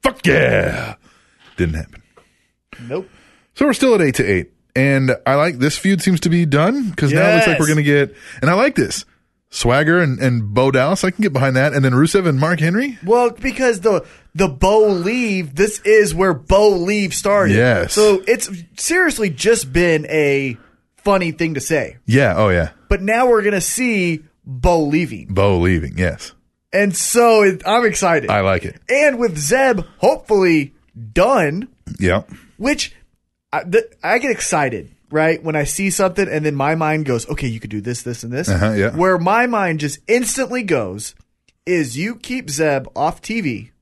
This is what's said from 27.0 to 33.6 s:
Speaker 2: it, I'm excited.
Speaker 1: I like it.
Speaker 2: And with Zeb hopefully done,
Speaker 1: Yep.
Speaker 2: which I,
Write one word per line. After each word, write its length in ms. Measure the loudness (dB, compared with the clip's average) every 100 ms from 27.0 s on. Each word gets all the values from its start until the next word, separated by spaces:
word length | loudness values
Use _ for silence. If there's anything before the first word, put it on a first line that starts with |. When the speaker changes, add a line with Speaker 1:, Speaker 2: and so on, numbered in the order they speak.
| -2 4 6 6
Speaker 2:
it, 200 | 4 0 0
I'm 180 | 0
excited. 460 | 0 0 0 0 0
Speaker 1:
I 100 | 0
like 240 | 2 0
it. 160 | -4 -14 -2
Speaker 2:
And 300 | 2 2 2
with 180 | -4 -4
Zeb 440 | -2 2 2 0 -4 0
hopefully 760 | 0 0 0 2 4 2 0 _ _ -20 -6
done, 560 | 2 2 4 0 -2 -10 _ -18 -4
Speaker 1:
Yep. 320 | 0 0 -4 -20 _ _
Speaker 2:
which 380 | -4 -4 -6 -12 _ _ _ _ _
I, 100 | -8